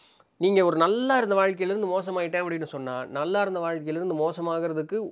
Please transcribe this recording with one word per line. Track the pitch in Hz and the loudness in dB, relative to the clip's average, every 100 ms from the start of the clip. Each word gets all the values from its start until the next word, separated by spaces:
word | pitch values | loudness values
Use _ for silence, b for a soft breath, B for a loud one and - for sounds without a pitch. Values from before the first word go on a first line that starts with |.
| b b b - | b b b 0
நீங்க | 180 196 175 | 4 6 6
ஒரு | 160 | 6
நல்லா | 170 226 262 269 | 4 4 2 2
இருந்த | 214 196 | 4 4
வாழ்க்கையிலேருந்து | 190 185 185 208 196 185 | 2 2 -2 -2 -2 -2
மோசமாயிட்டேன் | 185 185 170 175 | -2 -2 -2 -2
அப்படின்னு | 175 165 | -2 -4
சொன்னா, | 151 139 131 127 127 | -6 -8 -6 -6 -6
நல்லா | 139 160 202 | -4 -2 0
இருந்த | 196 185 | 0 -2
வாழ்க்கையிலேருந்து | 165 165 151 160 180 156 | -4 -4 -4 -4 -2 0
மோசமாகிறதுக்கு | 156 170 170 165 165 156 156 214 202 | -2 -2 -4 -2 -2 -4 -4 -4 -6